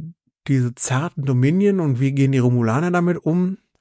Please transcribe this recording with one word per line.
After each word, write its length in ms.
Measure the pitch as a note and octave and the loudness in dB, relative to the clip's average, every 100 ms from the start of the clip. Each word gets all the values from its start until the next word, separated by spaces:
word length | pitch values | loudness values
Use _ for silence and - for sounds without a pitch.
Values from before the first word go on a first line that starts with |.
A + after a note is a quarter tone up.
| D#3+ - _ _ - | -8 -18 _ _ -2
diese 260 | C3+ B2 - | 0 -2 -4
zarten 500 | - C3 E3+ - C3+ | -4 -4 -4 -6 -2
Dominion 540 | B2+ C3 F3+ G3+ F#3+ | 0 2 2 2 2
und 180 | D#3 B2 | 0 0
wie 140 | C3+ | 0
gehen 180 | C#3 C3+ | 2 2
die 60 | C3+ | 2
Romulaner 500 | B2 B2 A2+ B2 F3 | 2 2 2 0 0
damit 280 | F3+ F3 E3+ | 0 0 0
um, 400 | D#3 E3+ F3+ F#3+ _ _ | 0 0 0 -4 _ _